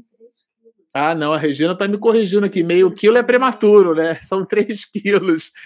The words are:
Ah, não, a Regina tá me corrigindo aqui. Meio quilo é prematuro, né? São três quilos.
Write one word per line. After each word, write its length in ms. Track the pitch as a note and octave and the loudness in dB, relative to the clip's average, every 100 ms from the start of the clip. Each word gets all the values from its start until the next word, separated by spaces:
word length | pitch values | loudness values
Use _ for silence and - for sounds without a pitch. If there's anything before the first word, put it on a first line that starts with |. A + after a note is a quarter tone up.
| _ _ A3+ _ _ _ _ _ _ C3+ | _ _ -20 _ _ _ _ _ _ -4
Ah, 200 | D3+ E3 | -4 -2
não, 180 | D3 | -4
a 60 | D#3 | -2
Regina 360 | D3+ C#3 E3 F3+ | -4 -2 -4 -2
tá 120 | G3+ | -4
me 100 | G3+ | -2
corrigindo 480 | A3 A3+ G3+ G3+ G3 | 0 0 0 -2 -2
aqui. 160 | F#3+ | -2
Meio 300 | E3 F3 F#3 | 0 2 2
quilo 260 | - G3+ A#3+ | 2 2 2
é 60 | |
prematuro, 720 | A#3+ B3 C4 A#3+ G#3+ G#3 F3+ D#3+ | 2 0 0 0 4 6 4 2
né? 240 | E3 D#3+ | -2 -4
São 240 | - F#3+ F#3 | -6 -8 -4
três 400 | G#3+ G#3 G#3 - | -4 -4 -8 -10
quilos. 640 | G#3 G3 G3+ F3+ D#3+ - - | -8 -2 0 0 -4 -6 -20